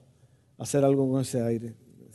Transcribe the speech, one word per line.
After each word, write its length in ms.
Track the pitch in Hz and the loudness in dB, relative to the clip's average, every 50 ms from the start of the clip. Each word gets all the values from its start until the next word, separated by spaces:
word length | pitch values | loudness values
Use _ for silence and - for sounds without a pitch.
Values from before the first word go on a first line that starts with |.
| - _ _ _ _ _ _ _ _ _ _ - | -16 _ _ _ _ _ _ _ _ _ _ -14
hacer 260 | - - - 143 139 | -8 -2 0 2 4
algo 260 | 139 139 135 135 131 | 4 4 4 2 0
con 100 | 131 135 | 0 -2
ese 200 | 127 - - 123 | -2 -2 -2 -2
aire. 340 | 117 117 117 113 117 117 113 - - - - - - - | -2 -2 -2 -4 -6 -8 -14 -18 -20 -20 -20 -20 -20 -20